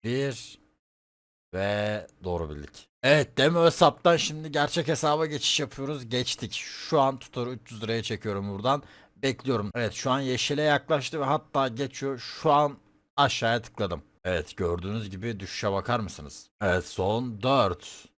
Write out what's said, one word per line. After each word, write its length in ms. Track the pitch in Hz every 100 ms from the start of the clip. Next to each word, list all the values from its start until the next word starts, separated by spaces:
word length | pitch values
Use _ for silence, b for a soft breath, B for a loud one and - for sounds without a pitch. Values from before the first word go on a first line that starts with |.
bir 540 | 113 127 139 117 - - _ _ _ _ _ _ _ _ _
ve 520 | 92 101 104 104 107 - _
doğru 260 | 90 87 78
bildik. 380 | 73 71 - - _
Evet, 360 | 131 151 127 -
demo 260 | 139 170
hesaptan 520 | 165 - 160 - 170 165
şimdi 360 | - 151 156
gerçek 360 | 147 143 175 143
hesaba 380 | 143 151 151 160
geçiş 340 | 147 - -
yapıyoruz. 480 | 135 - 135 147 117
Geçtik. 440 | 123 127 - 107
Şu 480 | - - - - 160
an 180 | 135 135
tutarı 320 | - - 120
üç 220 | 127 -
yüz 100 | 113
liraya 200 | 107 117
çekiyorum 520 | 110 107 110 101 101
buradan. 280 | 98 117 143 B B B _
Bekliyorum. 540 | 135 120 135 113 104
Evet, 180 | 120 110
şu 180 | - 135
an 100 | 131
yeşile 420 | 135 127 - 143
yaklaştı 580 | 151 143 - 151 127 160
ve 40 |
hatta 440 | 135 147 - 143 135
geçiyor. 500 | 113 135 - 139 127
Şu 340 | - - 156
an 240 | 147 147 143 _ _ _ -
aşağıya 460 | 139 - 117 120
tıkladım. 400 | - - 98 82 - _
Evet, 320 | 92 90 - -
gördüğünüz 540 | 87 87 92 110 101
gibi 300 | 95 117 104
düşüşe 320 | 95 - 107
bakar 280 | 98 92 120
mısınız? 500 | 101 - 73 - - _
Evet, 220 | 101 90 -
son 560 | - 92 110 123 107
dört 640 | 127 135 101 87 - - - _